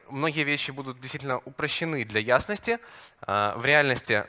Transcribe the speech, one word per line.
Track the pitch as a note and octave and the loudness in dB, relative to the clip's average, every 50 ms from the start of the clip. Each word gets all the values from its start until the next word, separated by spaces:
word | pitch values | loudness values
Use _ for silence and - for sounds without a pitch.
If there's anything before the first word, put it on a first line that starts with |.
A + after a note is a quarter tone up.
| - - | -16 -10
многие | C3+ C3+ D3+ D#3+ D3 D#3 D3 | -6 -4 -2 -2 0 0 0
вещи | C#3+ D3 C#3 - - | 0 0 -2 -2 -4
будут | C3+ C#3 C3+ C3 B2 B2+ | -8 -8 -10 -10 -10 -10
действительно | B2+ C3 - C#3+ C#3 C#3 B2+ B2 - | -8 -8 -8 -6 -4 -4 -4 -4 -6
упрощены | C3 C#3 - - - - - E3+ E3 D#3 C3 A2+ | -10 -8 -6 -4 -4 -2 -2 -2 -2 -2 -4 -4
для | A2 G#2+ G#2+ | -2 -2 0
ясности. | G#2+ A#2+ B2 C3+ - - G#3 G3 - A3+ A#3 A#3 - - - - - - _ _ | 4 4 4 4 4 2 -4 -4 -2 -2 -2 -4 -6 -14 -20 -20 -20 -20 _ _
А, | - - G2 G#2 G#2 G#2 G2+ | -4 -2 0 2 2 0 0
в | A#2 A#2+ | 0 2
реальности, | C3+ D3 D3+ C#3+ C3+ B2 - - - A2 G#2 - | 4 6 6 6 4 2 0 2 2 2 2 0